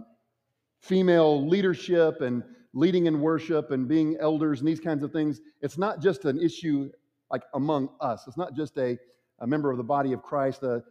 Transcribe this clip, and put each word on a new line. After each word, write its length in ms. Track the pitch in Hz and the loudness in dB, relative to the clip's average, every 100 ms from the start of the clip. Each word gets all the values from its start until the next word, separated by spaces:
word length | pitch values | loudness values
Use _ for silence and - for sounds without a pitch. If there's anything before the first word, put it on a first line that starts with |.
| - _ _ _ _ _ _ _ | -12 _ _ _ _ _ _ _
female 680 | - 190 185 170 156 147 143 | -2 2 4 6 6 4 2
leadership 760 | 196 190 165 - 170 160 160 | 2 2 0 0 4 4 2
and 200 | 131 120 113 - _ | -2 -4 -6 -16 _
leading 320 | 127 170 180 170 | 0 2 4 2
in 160 | 156 | 2
worship 480 | 160 160 - 156 151 | 0 0 0 -2 -2
and 180 | 135 127 | -2 0
being 300 | 160 156 160 | 2 2 0
elders 380 | 156 156 156 135 | 0 0 0 0
and 100 | 147 | 0
these 120 | 156 | -2
kinds 240 | 170 147 | -2 -4
of 80 | 143 | -2
things, 280 | 160 151 143 - _ | -2 -2 -4 -10 _
it's 160 | 139 147 | -8 -2
not 240 | 202 165 | -4 0
just 240 | 175 - 151 | 0 0 0
an 160 | 131 | 0
issue, 480 | 170 - 165 143 139 - _ _ - | 0 -2 -2 -2 -2 -12 _ _ -8
like, 140 | 131 - | -8 -6
among 360 | 139 147 147 135 - | -4 0 0 -2 -4
us. 240 | 143 110 - | -6 -6 -8
It's 100 | 131 | -10
not 180 | 175 123 | -8 -6
just 200 | 151 - | -6 -2
a, 180 | 127 123 - _ _ - | -2 -4 -10 _ _ -10
a 80 | 117 | -4
member 240 | 151 143 | -2 -2
of 60 | 123 | -2
the 60 | |
body 300 | 117 143 139 | -2 0 0
of 80 | 127 | -4
Christ, 400 | - 147 135 127 | -4 -2 -2 -2
a, 220 | 131 120 - | -4 -4 -6